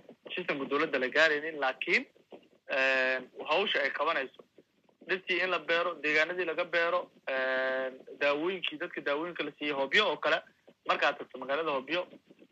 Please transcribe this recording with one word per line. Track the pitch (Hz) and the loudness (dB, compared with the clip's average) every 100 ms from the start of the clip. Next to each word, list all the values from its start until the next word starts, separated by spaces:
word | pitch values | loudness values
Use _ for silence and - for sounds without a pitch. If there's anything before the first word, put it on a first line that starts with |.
| - - - - | -20 -20 -10 -6
systemka | 180 151 127 | -4 -4 -2
dowladda | 143 156 139 | 0 0 0
la | 127 | 2
gaaraynin, | 139 160 147 160 156 | 4 4 2 -4 -2
laakiin, | 131 - - 214 269 _ _ - _ _ - | -2 -2 0 0 -2 _ _ -20 _ _ -4
eh, | 139 135 135 131 131 127 131 139 | 0 2 2 2 -2 -6 -10 0
hawsha | 165 214 - | 2 2 0
ay | 135 | 0
qabanayso. | - 147 160 131 - - - _ _ _ _ - | 0 0 0 -4 -10 -20 -20 _ _ _ _ -4
Dhirtii | 185 - 175 | -4 0 0
in | 185 | 0
la | 170 | 0
beero, | 151 170 175 160 | 2 2 2 0
deegaanadii | 147 151 156 180 170 | 2 4 2 0 -2
laga | 160 175 | -2 0
beero, | 175 170 180 - - - | 0 2 0 -2 -10 -4
eh, | 131 131 131 131 131 131 131 - 139 | -2 0 0 0 -2 -4 -8 -14 0
daawooyinkii, | 143 147 170 185 - 151 | 2 2 0 -2 -4 -4
dadka | 175 - | -6 -4
daawooyinka | 147 147 175 160 | -2 -2 -2 -4
la | 147 - | -6 -4
siiyey. | 147 | -4
Hobyo | 139 135 196 202 | -2 2 4 4
oo | 147 | 0
kale, | 151 156 - _ - _ - | 0 0 -2 _ -20 _ -2
markaad | 180 156 143 | 2 2 0
tagto | - 127 | -8 -10
magaalada | - 143 160 | -2 -2 0
Hobyo, | 139 135 170 180 - - - - | -2 -2 -4 -4 -12 -20 -20 -14